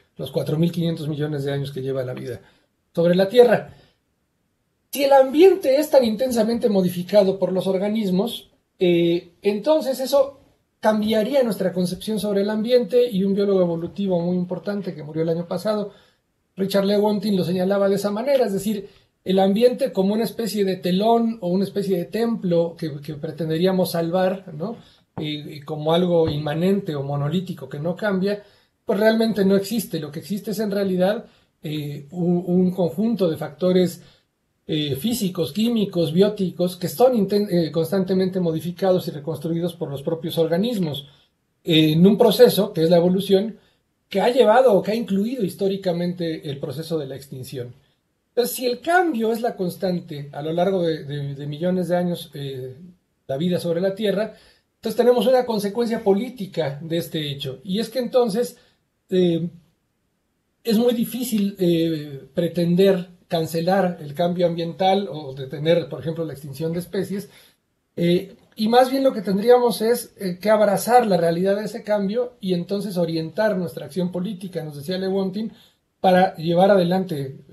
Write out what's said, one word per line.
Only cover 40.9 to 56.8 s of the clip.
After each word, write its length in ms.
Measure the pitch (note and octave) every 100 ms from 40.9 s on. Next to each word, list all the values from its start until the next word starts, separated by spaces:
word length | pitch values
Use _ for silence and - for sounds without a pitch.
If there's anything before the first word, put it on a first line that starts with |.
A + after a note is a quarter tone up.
| C#3+ - _ _ _ _ _
eh, 300 | - D#3+ D#3
en 120 | D#3+ F#3
un 120 | G3+
proceso 560 | A3+ F#3 A#3+ - G3+
que 100 | -
es 80 | D#3+
la 60 | F3
evolución, 600 | F3 F#3 F#3+ F#3+ A3 - _ _ _ _ _
que 140 | G3
ha 80 | G3
llevado 440 | B3+ G#3+ A#3 C4
o 100 | F#3+
que 80 | F3+
ha 40 | A3+
incluido 480 | G3 G3 A3 C4
históricamente 1040 | F#3+ - G3 G3 F#3+ E3+ F3 F3 E3+ D#3+ D#3
el 120 | C3
proceso 400 | - C3 D#3 D#3+
de 80 | C3+
la 80 | C3+
extinción. 580 | - C3+ B2 B2+ A#2+ - _ _ _ _ _
Entonces, 260 | - A#3+ -
si 100 | B3
el 160 | -
cambio 500 | D#4 F4+ F4 A#3 A3
es 100 | A3+
la 140 | A#3 -
constante 760 | F3+ - F#3+ F3 - D3 C#3+
a 80 | C#3+
lo 100 | D3+
largo 320 | E3 F#3 F#3+
de, 220 | E3+ D#3 C#3
de, 300 | D3 C#3+ C#3
de 120 | D3
millones 400 | D3 F3+ F#3 E3+
de 80 | F3
años, 360 | F3+ E3+ -
eh, 420 | C#3+ C#3+ C3 C3 B2+ F3+ - _ _ -
la 100 | C3+
vida 220 | F3+ F3
sobre 200 | E3+ E3+
la 160 | F#3+ F#3+
Tierra, 380 | G#3 F#3 - - _ _ _ _
entonces 220 | A3+ A3
tenemos 280 | A#3+ B3 A3
una 200 | B3+ B3
consecuencia 580 | A3 G3+ A#3 A#3 A3+
política 760 | G3+ G3 B3+ - F3+ - D3 C#3+